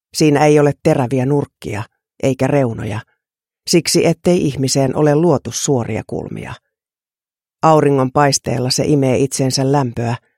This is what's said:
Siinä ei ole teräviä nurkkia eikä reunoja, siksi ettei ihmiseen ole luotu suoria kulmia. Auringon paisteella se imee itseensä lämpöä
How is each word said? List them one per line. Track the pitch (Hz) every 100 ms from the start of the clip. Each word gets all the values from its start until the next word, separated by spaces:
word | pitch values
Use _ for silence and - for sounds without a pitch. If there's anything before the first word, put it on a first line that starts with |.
| _ -
Siinä | 156 143 151
ei | 151
ole | 147 139
teräviä | 170 151 120 131 127
nurkkia | 143 147 _ - 104 113 _ _ _
eikä | 135 131 131
reunoja, | 143 127 113 - 110 - _ _ _ _ _ -
siksi | 170 - 170 -
ettei | 165 - 175 160
ihmiseen | 131 135 143 135 -
ole | 151
luotu | 147 175 135 -
suoria | - - 135 110 110 -
kulmia. | - - - - 127 _ _ _ _ _ _ _ _ _ _
Auringon | 160 156 143 139 131
paisteella | 147 143 135 - 127 123
se | - -
imee | 147 135 127
itseensä | 135 - 131 127 135
lämpöä | 143 127 113 117 120 -